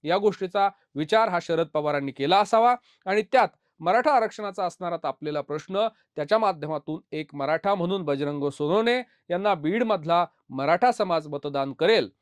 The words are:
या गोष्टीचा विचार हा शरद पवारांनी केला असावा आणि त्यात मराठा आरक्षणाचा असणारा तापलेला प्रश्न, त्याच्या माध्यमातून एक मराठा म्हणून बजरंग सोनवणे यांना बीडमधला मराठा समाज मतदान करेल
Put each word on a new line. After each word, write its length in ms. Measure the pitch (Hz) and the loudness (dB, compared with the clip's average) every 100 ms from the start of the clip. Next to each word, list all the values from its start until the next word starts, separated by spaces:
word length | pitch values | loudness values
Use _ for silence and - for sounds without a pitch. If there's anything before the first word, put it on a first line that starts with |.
या 140 | 147 185 | 0 0
गोष्टीचा 520 | 208 190 185 202 196 - _ | 0 -2 -4 0 -2 -2 _
विचार 340 | 139 156 220 220 | -8 0 2 2
हा 100 | 180 | 0
शरद 240 | - 165 165 | -2 -2 0
पवारांनी 460 | 156 151 147 139 | -2 -2 -2 -4
केला 260 | 131 139 190 | -4 2 2
असावा 360 | 208 220 240 247 _ _ 185 | 4 4 4 0 _ _ -2
आणि 160 | 208 208 | -2 2
त्यात 160 | 262 202 _ _ _ | 2 2 _ _ _
मराठा 320 | 165 220 302 | 0 2 4
आरक्षणाचा 520 | 269 220 - 208 190 | 2 0 -6 -10 -6
असणारा 320 | 180 - 175 165 | -6 -6 -8 -6
तापलेला 440 | 143 - 151 151 | -6 -8 -6 -6
प्रश्न, 480 | 139 151 - 190 220 _ _ - | -6 -8 -4 -2 -2 _ _ -10
त्याच्या 220 | 147 220 | 0 2
माध्यमातून 640 | 214 165 147 151 147 156 _ | 2 -2 -6 -8 -6 -10 _
एक 220 | 156 151 | -10 -10
मराठा 400 | 143 139 160 196 | -6 -2 0 0
म्हणून 280 | 196 170 196 | 0 0 -2
बजरंग 460 | 156 139 147 147 143 | -2 -2 -2 -2 -4
सोनवणे 540 | - 147 196 226 247 240 _ _ | -2 0 2 2 -2 -4 _ _
यांना 240 | 175 208 | -2 0
बीडमधला 720 | 180 151 214 233 196 156 170 170 _ _ | 0 -2 -2 0 -2 2 0 0 _ _
मराठा 420 | 131 139 175 247 | -4 0 4 4
समाज 340 | 233 196 165 151 | 2 0 -2 -2
मतदान 460 | 143 147 139 139 | -8 -4 -4 -4
करेल 360 | 131 165 220 107 _ | 0 4 4 0 _